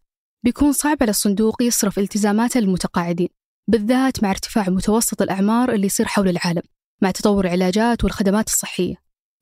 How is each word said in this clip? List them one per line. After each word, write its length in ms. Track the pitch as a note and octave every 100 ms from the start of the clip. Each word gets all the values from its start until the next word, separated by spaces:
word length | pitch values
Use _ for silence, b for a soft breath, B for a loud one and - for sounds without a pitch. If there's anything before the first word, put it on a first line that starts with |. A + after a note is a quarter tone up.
| _ _ _ _
بيكون 280 | A#3+ - D4
صعب 240 | C4+ D4 -
على 100 | A3+
الصندوق 520 | G3+ G#3 G3 A3 -
يصرف 360 | A#3+ - G3+ F#3+
التزاماته 640 | G3 G#3 G#3 G#3 A#3+ B3
للمتقاعدين، 680 | G3 F3+ - - E3+ F3 F3 _ _ _ -
بالذات 520 | A3 G#3 B3+ C4 -
مع 80 | G#3
ارتفاع 380 | F#3+ - A#3 F#3
متوسط 540 | F#3 - A3 A#3 -
الأعمار 500 | G3 F#3+ G3 A3+ B3+
اللي 140 | A3 G3
يصير 200 | - G#3+
حول 220 | - F#3+
العالم، 340 | F3 F3+ E3+ - _ _ -
مع 80 | G3
تطور 340 | F#3 G#3+ G3+
العلاجات 600 | F#3 F3+ F#3 G3+ A#3 A#3
والخدمات 440 | G3+ - G3 G#3 A3+
الصحية. 460 | - - - F3+ F3+ _ _ _ -